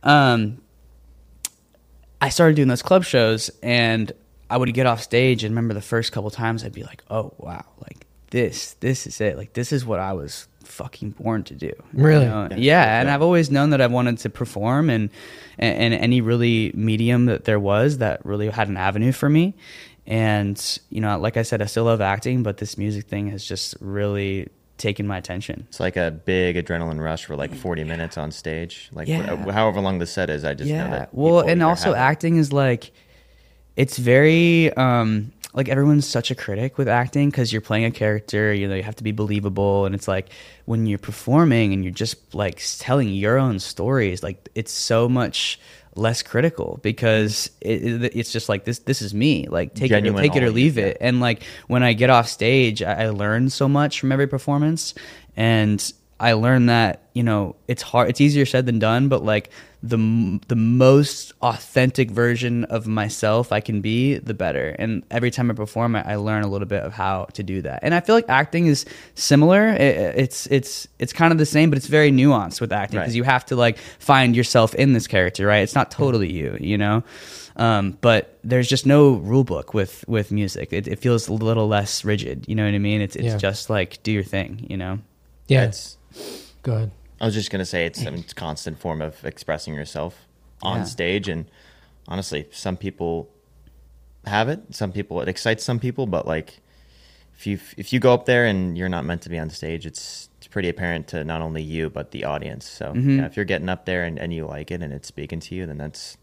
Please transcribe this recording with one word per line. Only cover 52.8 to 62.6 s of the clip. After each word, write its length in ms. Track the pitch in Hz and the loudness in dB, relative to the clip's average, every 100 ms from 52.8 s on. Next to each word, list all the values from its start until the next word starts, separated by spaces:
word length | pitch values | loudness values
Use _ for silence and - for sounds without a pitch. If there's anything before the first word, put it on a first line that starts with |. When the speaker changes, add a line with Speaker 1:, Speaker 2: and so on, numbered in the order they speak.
Speaker 1:
I, 220 | 92 90 | -2 -2
I 40 | 110 | -2
learn 400 | 104 104 110 131 | 0 0 2 0
so 180 | - 139 | 0 2
much 320 | 143 147 - | 2 2 0
from 100 | 135 | -2
every 160 | 135 139 | 0 0
performance, 680 | 135 - 143 151 160 - - - - - - | -2 -2 0 2 0 -6 -12 -20 -20 -18 -2
and 560 | 113 113 107 104 - - _ _ | 2 4 2 0 -4 -12 _ _
I 140 | 117 | 2
learn 340 | 110 120 131 120 | 4 4 4 6
that, 360 | 117 110 85 _ | 4 2 0 _
you 120 | 120 | -2
know, 320 | 117 104 95 - - | 0 0 -2 -6 -6
it's 140 | 123 | -6
hard, 260 | - 117 120 | 0 2 2
it's 140 | 127 | 4
easier 240 | 143 143 131 | 4 4 2
said 180 | 127 | 2
than 140 | 127 113 | 2 2
done, 300 | 110 117 139 | 2 2 2
but, 140 | 135 | 0
like, 280 | 107 107 - - - _ | 0 -2 -2 -20 -20 _
the 140 | 110 117 | -4 0
m-, 420 | 110 113 98 101 - | 2 2 0 -2 -2
the 80 | |
most 800 | 120 113 123 127 139 147 - - - | 0 4 6 8 8 4 -4 -14 -4
authentic 720 | 120 110 - - 127 127 120 | -2 -2 -2 2 2 2 0
version 500 | 110 120 117 123 120 | 2 2 2 -2 -2